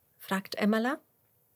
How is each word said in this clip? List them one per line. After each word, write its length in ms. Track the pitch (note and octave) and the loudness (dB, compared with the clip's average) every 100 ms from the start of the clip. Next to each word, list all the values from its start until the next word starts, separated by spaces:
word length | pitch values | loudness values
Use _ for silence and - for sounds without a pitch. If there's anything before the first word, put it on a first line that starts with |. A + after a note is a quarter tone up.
| - - | -20 -18
fragt 340 | - - G3 | -4 -4 -2
Emmerla. 460 | - G#3 A3 A#3+ D4+ - - - - - | 0 2 2 2 -2 -8 -20 -20 -20 -20